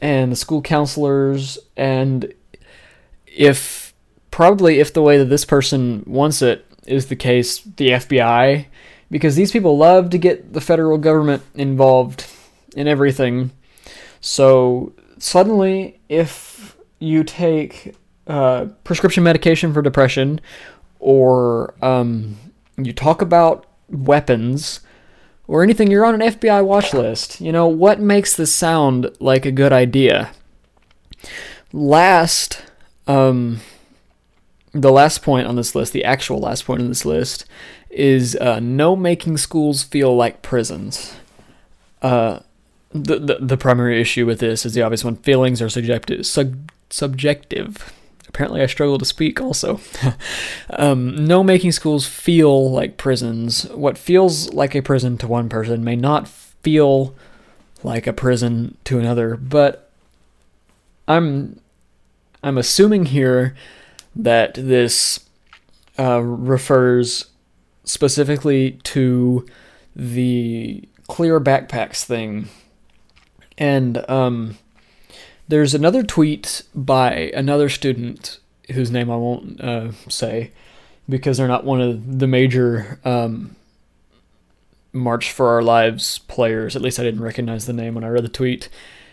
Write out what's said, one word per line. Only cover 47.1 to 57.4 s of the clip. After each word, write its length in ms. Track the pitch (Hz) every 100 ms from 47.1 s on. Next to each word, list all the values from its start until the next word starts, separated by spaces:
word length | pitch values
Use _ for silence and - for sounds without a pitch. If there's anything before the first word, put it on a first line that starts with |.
| 131 143 143 _ - - 208 - - _ _ -
Apparently 340 | - 143 -
I 40 | 131
struggle 320 | - 143 135
to 60 |
speak 360 | 131 - 156 -
also. 400 | 262 - - 208 - -
<laughs> 120 | 131 - - - - - -
Um, 560 | - 147 131 123 147 151
no 180 | 180
making 280 | 190 185 180
schools 340 | - 156 147 135
feel 640 | - - 170 151 135 131
like 260 | 127 - -
prisons. 720 | 139 123 120 113 117 - -
What 280 | - 143 -
feels 560 | - 180 185 156 160
like 200 | - 139
a 60 | 143
prison 380 | 135 131 123 120
to 100 | 120
one 220 | 120 117
person 340 | 113 110 117
may 120 | 117 120
not 300 | 135 151 -
feel 880 | - - _ 156 156 143 135 135 - - -